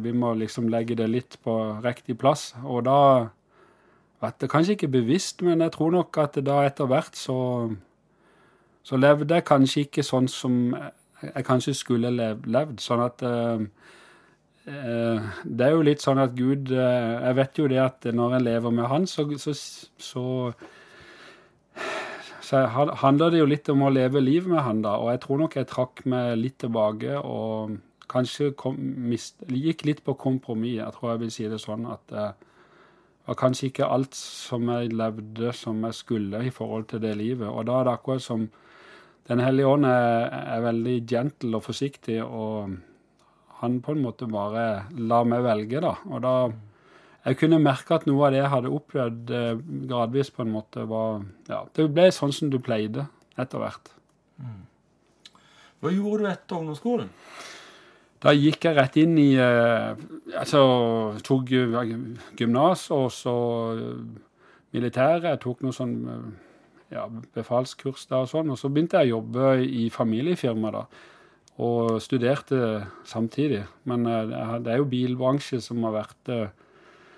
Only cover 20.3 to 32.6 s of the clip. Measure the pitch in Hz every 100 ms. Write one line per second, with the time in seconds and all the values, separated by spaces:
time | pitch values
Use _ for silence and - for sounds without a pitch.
20.3 | 127 123 - - - - - - - -
21.3 | - _ _ _ - - - - - -
22.3 | - - 135 127 120 147 - 135 143 165
23.3 | 170 143 147 - 139 139 135 127 139 127
24.3 | 165 185 165 127 110 107 107 117 127 -
25.3 | 139 156 139 127 - 127 - 131 127 120
26.3 | 113 127 - 123 113 107 107 123 143 127
27.3 | 113 110 110 107 101 - _ - 127 123
28.3 | - 143 135 131 131 135 131 120 113 -
29.3 | - - 127 160 160 147 147 - 135 135
30.3 | 131 - 110 120 113 110 - 117 113 113
31.3 | 113 107 110 - 110 120 - _ 104 104
32.3 | - _ _